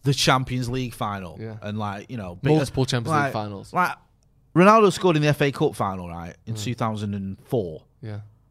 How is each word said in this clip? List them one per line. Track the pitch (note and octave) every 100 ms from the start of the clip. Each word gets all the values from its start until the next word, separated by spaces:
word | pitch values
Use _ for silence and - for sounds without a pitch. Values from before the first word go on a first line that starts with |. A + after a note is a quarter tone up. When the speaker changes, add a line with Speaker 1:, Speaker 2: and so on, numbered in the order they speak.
Speaker 1:
the | C#3
Champions | C#3 - C3 C3 B2+ A#2+
League | B2+ B2+
final | - A2 G2+ F2+ -
Speaker 2:
Yeah. | A2 G#2+
Speaker 1:
and, | G#2 G#2+
like, | G#2 G2+ -
you | B2
know, | F#2 F2+
big, | D3 D#3
Speaker 2:
Multiple | C#3 - B2+
Champions | B2+ A#2+ D#3
League | C#3
Speaker 1:
like, |
Speaker 2:
finals. | A2+ G#2 G2+ G#2
Speaker 1:
like, | - - - _ _ _ _ _ D#3
Ronaldo | F#3 A3 G#3
scored | - F3+ D#3
in |
the | D3+
F | C#3+
A | C#3+
Cup | C3 D3+ -
final, | G#2 F#2+ F2
right, | E2+ E2+ - -
in | A2+
Speaker 2:
Mm. |
Speaker 1:
two | G#2+ A#2
thousand | A#2 G#2+ G#2 G2+
and | F#2+ F#2+ -
four. | B2+ F2+ D#2 _ _
Speaker 2:
Yeah. | A2 G#2 G#2 _ _